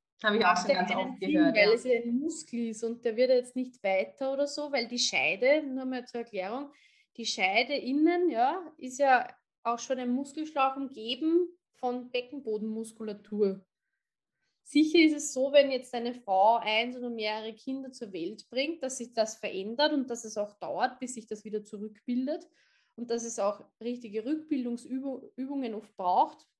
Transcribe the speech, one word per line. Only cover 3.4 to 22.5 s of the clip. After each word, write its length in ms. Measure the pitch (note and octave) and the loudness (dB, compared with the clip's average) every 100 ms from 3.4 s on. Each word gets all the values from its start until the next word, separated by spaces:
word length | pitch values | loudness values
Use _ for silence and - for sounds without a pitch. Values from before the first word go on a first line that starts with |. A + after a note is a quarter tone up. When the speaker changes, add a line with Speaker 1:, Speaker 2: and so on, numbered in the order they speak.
| B3 | 2
Speaker 2:
nicht 280 | B3+ B3+ - | -6 -8 -4
weiter 480 | G3 F#3+ F#3+ - C4+ | 0 0 0 -4 -4
oder 160 | C4+ C#4+ | -2 -2
so, 240 | D4 D4 | -4 -4
weil 160 | C#4 A#3+ | -4 -2
die 100 | A#3+ | -2
Scheide, 640 | - D#3+ C#3+ F#3 B3 D#4 | 0 0 0 2 4 4
nur 220 | C#4+ C4 | 2 -6
mal 200 | C4 B3+ A#3+ | -6 -8 -8
zur 140 | A#3+ | -10
Erklärung, 520 | A#3 G3+ F#3 B3 C#4+ - _ _ _ - | -8 -6 -6 -8 -12 -16 _ _ _ -10
die 100 | A3+ | -6
Scheide 480 | - F#3+ G#3 B3 | -2 2 2 2
innen, 540 | - A#3+ C#4+ D#4+ F4 F4+ | 0 0 2 4 4 2
ja, 320 | A3+ B3+ F4+ D#4+ - | 2 2 0 -6 -14
ist 200 | B3+ B3+ | -10 0
ja 300 | C#4 B3 - - _ _ | 4 4 4 -12 _ _
auch 160 | A#3 A#3 | -4 -4
schon 200 | - B3+ | -4 -4
ein 120 | B3 | -2
Muskelschlauch 640 | B3+ C#4+ D#4+ D#4 C#4+ C4+ C#4 | -2 -4 -8 -6 0 0 0
umgeben 720 | C4 - A3 B3 D#4+ E4+ F4 - _ | -8 -8 -6 -2 2 2 2 -6 _
von 360 | _ B3 B3 B3 | _ -4 -4 -4
Beckenbodenmuskulatur. 1500 | B3 B3 C#4+ A3 G#3+ A3 A3 A3 - G#3+ G3+ - G#3 G3 F#3+ - _ _ _ _ _ _ _ _ _ - | -4 -4 -8 -6 -4 -4 -6 -8 -10 -10 -10 -6 0 2 0 -10 _ _ _ _ _ _ _ _ _ 0
Sicher 280 | D4 D#4 F4 | 4 6 8
ist 160 | D#4 D4 | 6 6
es 160 | - | -4
so, 180 | B3+ C4+ | -2 4
wenn 160 | C#4+ C#4 | 6 6
jetzt 240 | B3+ B3+ | 2 -4
eine 180 | A#3+ A#3 | -6 -6
Frau 440 | B3 - F#3+ G#3 A#3 | -6 0 4 6 4
eins 360 | G#3+ A3 B3 | 2 0 0
oder 140 | B3+ A#3+ | -4 -6
mehrere 460 | A3+ G#3+ G#3+ A3 | -4 -4 -4 -8
Kinder 360 | G#3+ - C4+ C4+ | -10 -8 -8 -8
zur 220 | - G#3 | -14 -10
Welt 380 | F#3 F3 G#3+ - | -8 -8 -10 -8
bringt, 320 | A#3+ D4 E4 | -4 -4 -4
dass 160 | C4 B3+ | -6 -8
sich 160 | A#3+ | -6
das 220 | - G#3+ - | -2 -2 -4
verändert 560 | G3 F#3 G3 A#3 D4+ | -8 -6 -6 0 2
und 160 | D4 B3 | 2 -2
dass 160 | A#3 A3 | -6 -8
es 100 | G#3 | -6
auch 220 | G#3 - | -8 -8
dauert, 420 | E3 D#3 B3 B3+ | -8 -2 -4 -4
bis 140 | B3+ | -12
sich 120 | A#3 - | -12 -12
das 200 | G#3+ A3 | -12 -8
wieder 180 | G#3+ | -8
zurückbildet 840 | G#3 G#3 G#3+ G#3+ - B3 C4 D#4+ - | -8 -14 -14 -12 -6 -4 -2 -6 -10